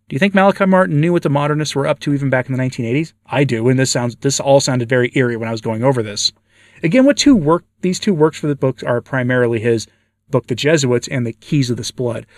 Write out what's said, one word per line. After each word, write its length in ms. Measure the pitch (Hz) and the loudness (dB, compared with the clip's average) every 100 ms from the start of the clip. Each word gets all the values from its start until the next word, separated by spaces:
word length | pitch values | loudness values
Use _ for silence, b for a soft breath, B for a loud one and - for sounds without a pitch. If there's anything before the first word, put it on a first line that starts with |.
| - | -10
Do 60 | |
you 40 | 135 | -2
think 140 | 202 | 0
Malachi 320 | 196 196 190 | 2 2 2
Martin 360 | 190 185 180 147 | 2 2 2 2
knew 120 | 170 | 2
what 100 | 170 | 0
the 60 | 160 | 0
modernists 460 | 143 147 151 147 | 0 0 -2 -2
were 120 | 139 147 | -2 -2
up 100 | 147 | -2
to 140 | 151 | -2
even 160 | 143 139 | -2 0
back 160 | 127 127 | -2 -2
in 60 | |
the 60 | 127 | -2
nineteen 280 | 131 - 113 | -4 -4 -4
eighties? 280 | 139 165 _ - | -2 -4 _ -6
I 160 | 127 | 0
do, 260 | 147 113 123 | 0 0 2
and 120 | 131 | 2
this 100 | 131 | 2
sounds, 240 | 131 120 - | 0 -4 -4
this 180 | 139 135 | -4 -2
all 220 | 143 139 | 2 2
sounded 280 | 139 127 117 | 4 -2 0
very 220 | 131 123 143 | 0 0 0
eerie 200 | 123 113 | 0 -2
when 120 | 113 | -6
I 40 | |
was 80 | 113 | -6
going 220 | 113 110 | -4 -2
over 220 | 131 127 | 0 0
this. 280 | 107 104 - - b b b b | -4 -4 -6 -8 b b b b
Again, 200 | 160 247 | 0 4
what 120 | 269 285 | 4 4
two 180 | 294 | 4
work, 300 | 233 147 170 _ _ | 4 4 0 _ _
these 180 | 180 180 | -4 -2
two 160 | 214 | 0
works 240 | 160 156 - | 2 2 0
for 80 | 151 | -4
the 80 | |
book 300 | 143 131 - 139 | -2 -2 -4 -4
are 140 | 120 | -4
primarily 580 | - 135 123 127 120 117 | -2 -4 0 0 0 0
his 300 | 117 117 - _ _ _ - | 0 -2 -4 _ _ _ -4
book, 160 | 127 - | -4 -2
The 80 | |
Jesuits, 540 | 117 143 160 131 120 - | -4 0 2 2 -2 -2
and 180 | 139 117 | -6 -6
The 60 | |
Keys 380 | - - 151 123 | -8 -4 -2 0
of 60 | 117 | -4
this 140 | 113 | -8
Blood, 340 | - 120 113 - | -6 -6 -6 -12